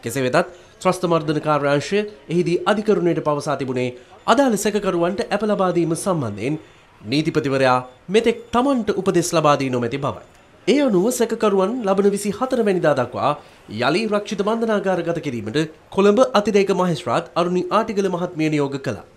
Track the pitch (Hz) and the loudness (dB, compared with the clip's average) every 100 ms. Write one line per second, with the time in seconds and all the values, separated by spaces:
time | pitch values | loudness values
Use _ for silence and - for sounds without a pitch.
0 | 120 131 127 147 180 - - - 185 180 | -6 -2 0 0 -2 -8 -20 -4 -2 0
1 | 180 165 151 151 151 147 139 143 143 202 | 0 0 0 -2 0 0 2 0 0 -2
2 | 208 - - 165 175 175 - 208 214 185 | -2 -10 -4 -2 0 0 0 0 2 2
3 | 170 156 156 147 147 139 139 127 127 123 | 2 0 0 -2 -2 -4 -4 -2 -4 -6
4 | - - - 233 269 202 220 202 185 175 | -20 -12 0 2 4 2 0 -2 -2 0
5 | 170 185 165 202 214 196 185 170 165 165 | 0 -2 -4 -2 -2 0 0 0 0 -2
6 | 196 175 120 101 117 156 - - _ _ | -2 -2 -4 -4 -4 -6 -10 -20 _ _
7 | 104 139 160 151 147 135 131 127 123 - | -4 -2 0 0 0 2 4 2 0 -18
8 | - 202 233 226 - 233 262 262 214 - | 0 2 2 -2 -2 0 2 0 0 -2
9 | 185 175 165 165 151 143 135 123 117 135 | 0 0 2 2 2 2 0 -2 -2 -4
10 | 139 101 - - _ - - 262 277 190 | -4 -6 -14 -20 _ -8 0 2 4 4
11 | 208 247 226 226 214 196 190 254 202 196 | 2 0 -2 0 2 2 0 -2 0 2
12 | 202 196 208 185 254 247 208 185 160 139 | 2 2 -4 -4 -2 0 2 2 2 2
13 | 120 104 117 147 - - - 104 120 170 | -2 -2 -2 -2 -8 -20 -14 -2 0 2
14 | 220 208 208 202 202 226 226 208 185 180 | 0 -2 -4 -4 -2 0 0 0 0 -2
15 | 165 165 151 120 107 127 156 - - - | -2 -4 -4 -6 -4 -2 -4 -6 -8 2
16 | 202 208 262 208 208 202 196 185 180 165 | 4 4 4 2 2 2 2 2 0 -2
17 | - 131 170 - 175 180 180 196 226 202 | -2 -2 -2 -2 0 0 0 0 0 -2
18 | 196 175 175 151 156 151 139 135 135 104 | -2 -2 -6 -2 -2 0 -2 -4 -6 -8
19 | - | -12